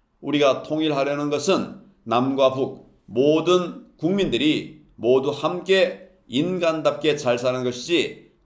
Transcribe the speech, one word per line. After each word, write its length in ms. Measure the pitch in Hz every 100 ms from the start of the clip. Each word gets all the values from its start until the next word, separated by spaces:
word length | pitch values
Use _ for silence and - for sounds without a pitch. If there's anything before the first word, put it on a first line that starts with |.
| _ _
우리가 420 | 151 143 143 127
통일하려는 680 | - 156 156 143 139 143 147
것은 520 | 147 143 170 101 - - _ -
남과 480 | 113 131 135 131
북 500 | 127 123 98 - _ -
모든 800 | 107 143 156 160 180 175 - - -
국민들이 800 | 160 202 175 113 147 131 - - _ -
모두 320 | 110 131 139
함께 800 | 143 156 180 175 190 170 - - _ -
인간답게 880 | 120 165 185 165 156 147 143 156 143
잘 220 | 127 123
사는 260 | 127 127
것이지 680 | 123 120 - 170 98 - - _